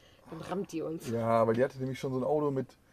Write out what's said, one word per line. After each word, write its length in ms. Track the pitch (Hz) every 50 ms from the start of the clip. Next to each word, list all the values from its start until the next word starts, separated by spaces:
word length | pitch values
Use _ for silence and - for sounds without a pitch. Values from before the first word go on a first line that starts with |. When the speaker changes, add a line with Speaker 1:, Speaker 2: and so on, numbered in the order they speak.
| _ _ - _ _ -
Speaker 1:
dann 80 | 165 165
rammt 300 | 180 - 180 190 190 -
die 100 | - 160
uns. 280 | 147 151 160 165 - 131
Speaker 2:
Ja, 360 | 113 117 113 113 117 113 113
weil 80 | 113 113
die 80 | 117 131
hatte 140 | 143 - 127
nämlich 200 | 131 131 131 -
schon 120 | - 139 127
so 60 | 131
ein 40 | 127
Auto 260 | 139 151 151 147 147
mit 160 | 139 135 127 - - _ _ _